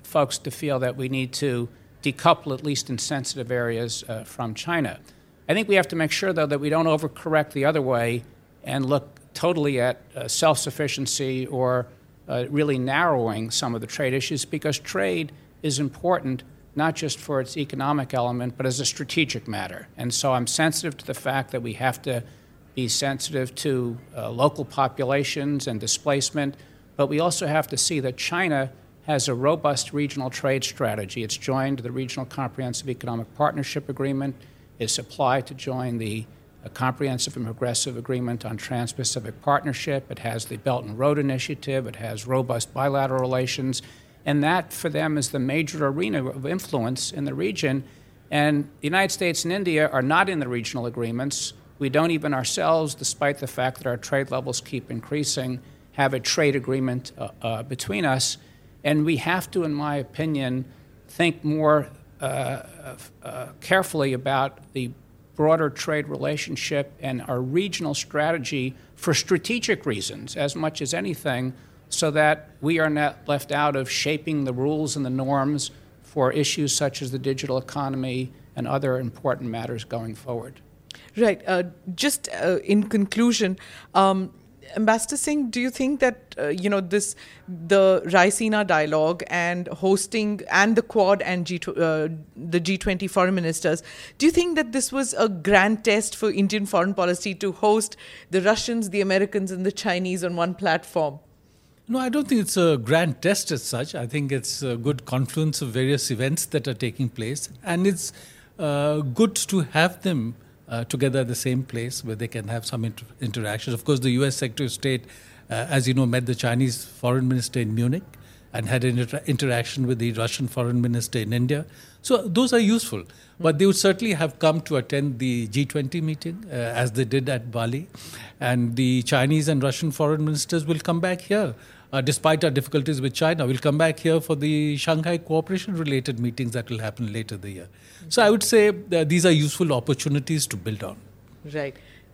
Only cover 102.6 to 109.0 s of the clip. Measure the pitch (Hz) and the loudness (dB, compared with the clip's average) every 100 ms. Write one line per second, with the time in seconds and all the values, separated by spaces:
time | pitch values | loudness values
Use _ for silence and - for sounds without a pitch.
102.6 | 170 143 110 160 170 135 175 196 - 143 | 4 4 4 4 2 0 0 0 0 -4
103.6 | - 120 147 156 120 151 139 135 - - | -4 -4 -4 -6 -4 -2 -2 -2 -4 -4
104.6 | 135 120 123 135 - 131 127 160 156 - | -4 -2 -2 -2 -2 0 0 0 0 0
105.6 | 135 113 131 139 - 113 131 165 - 147 | -2 0 2 2 0 0 0 0 0 -2
106.6 | 135 117 123 - 127 - 110 143 - - | -2 -2 -2 -2 -2 -2 -6 -6 -8 -8
107.6 | - 170 196 190 - - - - - - | -2 2 2 2 -4 -12 -20 -20 -18 -6
108.6 | 151 143 147 151 | -2 0 2 2